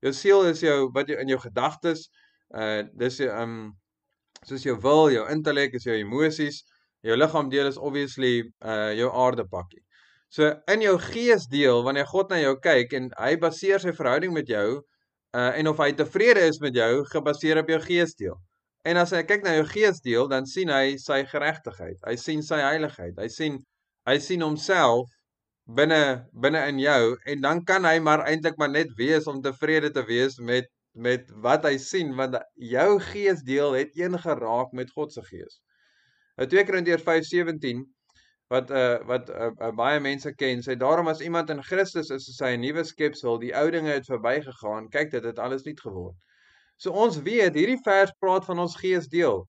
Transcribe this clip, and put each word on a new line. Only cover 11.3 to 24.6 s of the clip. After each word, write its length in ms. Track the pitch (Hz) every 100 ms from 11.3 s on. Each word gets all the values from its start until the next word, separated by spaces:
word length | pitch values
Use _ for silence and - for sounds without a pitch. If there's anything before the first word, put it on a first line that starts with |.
| 220 127 139 139 120
wanneer 220 | 123 139 143
God 240 | 185 190
na 100 | 185
jou 160 | 143 135
kyk 380 | 175 143 120
en 180 | 139 127 -
hy 180 | 120 165
baseer 440 | 165 160 190 196
sy 120 | 175
verhouding 400 | 165 139 135 180
met 140 | 165 123
jou, 360 | 107 101 139 - _ _ _ _
eh, 260 | 120 123 143
en 80 | 156
of 100 | 151
hy 140 | 143
tevrede 560 | 147 147 190 226 220 165
is 140 | 156
met 120 | 147
jou, 300 | 123 113 127
gebaseer 560 | 143 160 143 147 156 156
op 80 | 156
jou 120 | 160
geesdeel. 600 | 156 175 170 - 95 82 _ _ _ _ 160
En 100 | 175
as 100 | 175
hy 140 | 180 160
kyk 160 | 208
na 140 | 196 160
jou 80 | 151
geesdeel, 640 | 208 214 170 127 117 135
dan 140 | 135 135
sien 240 | 185 180
hy 240 | 139 135 139
sy 180 | - 139 135
geregtigheid, 720 | 151 147 156 - 104 87 90 -
hy 80 | 120
sien 240 | - 156 151
sy 160 | 156
heiligheid, 540 | 139 156 151 - 87 90
hy 80 | 110
sien, 260 | - 156 139 - _ _ _ -
hy 80 | 143
sien 220 | 143 180 160
homself 680 | 151